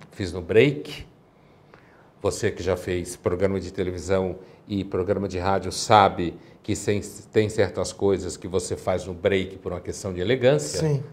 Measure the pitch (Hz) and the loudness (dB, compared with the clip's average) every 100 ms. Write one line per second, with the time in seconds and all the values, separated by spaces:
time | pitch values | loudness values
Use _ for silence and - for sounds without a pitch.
0 | - - 92 92 85 104 139 - - - | -16 -8 -6 -6 2 4 6 2 -8 -14
1 | - - _ _ _ - _ - - - | -16 -20 _ _ _ -20 _ -20 -20 -20
2 | - _ 98 - 104 - 87 90 - 90 | -20 _ -4 -2 -2 -2 -2 -2 -2 -4
3 | 85 - - 87 95 98 87 - 90 90 | -6 -4 -2 0 0 0 -4 -4 -4 -4
4 | 82 95 92 90 - - - 101 95 95 | 0 0 0 -4 -14 -20 -6 -4 -2 -2
5 | 92 95 98 90 95 98 92 - - 107 | 0 0 -2 -2 0 0 -2 -4 6 8
6 | 98 - 85 - - - - 98 - 101 | 8 4 -4 -6 -16 -12 -6 -4 -2 -2
7 | - - - 110 107 110 95 95 87 - | -4 -14 0 2 2 2 0 0 -6 0
8 | 98 92 90 - 92 90 - 90 - 92 | 0 2 -2 -10 -4 -4 -2 -4 -2 -2
9 | 90 85 101 98 95 - 92 87 - - | -4 -2 2 2 0 -8 -8 -8 -8 -8
10 | 98 90 95 131 123 147 - - 160 139 | -8 -2 0 4 4 4 0 -2 0 0
11 | - | -4